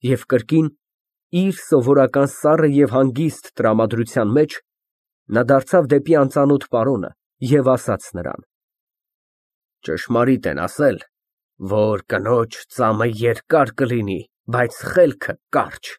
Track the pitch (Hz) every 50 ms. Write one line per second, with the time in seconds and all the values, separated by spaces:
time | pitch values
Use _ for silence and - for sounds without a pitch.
0 | - 123 135 117 - _ - 123 113 _ 156 160 160 151 - _ _ _ _ _
1 | _ _ _ _ _ _ - 175 190 196 185 - - - 156 143 120 123 143 139
2 | 135 127 127 143 139 139 - - - 147 151 160 156 151 143 139 147 123 110 131
3 | 135 131 120 127 165 156 123 - - - _ - 110 113 110 110 113 107 113 113
4 | 117 113 - 135 113 104 113 143 156 147 - - _ _ _ _ _ _ _ _
5 | _ _ _ _ _ _ 104 113 123 117 139 135 131 - - 185 160 127 147 143
6 | 143 151 165 151 139 135 - 147 143 139 143 139 - - - 120 113 131 139 110
7 | 90 - - _ _ _ _ _ 135 120 135 147 131 127 131 120 - - 107 95
8 | - - - 90 87 64 - - - _ _ _ _ _ _ _ _ _ _ _
9 | _ _ _ _ _ _ _ _ _ _ _ _ _ _ _ _ _ - 80 80
10 | - - 120 113 120 127 131 117 87 92 76 69 85 95 - - 147 139 107 -
11 | - _ _ _ _ _ _ _ _ _ _ _ - 95 98 107 107 107 107 101
12 | - _ - 98 95 110 123 120 113 117 - - - _ - - 120 110 110 107
13 | 110 120 113 107 113 117 113 - - _ - 156 143 123 - - 135 120 123 120
14 | 107 98 95 85 - _ _ _ _ - 117 120 123 117 - - - - - 185
15 | 175 160 - _ - - 165 _ _ _ - 139 110 - - - - - -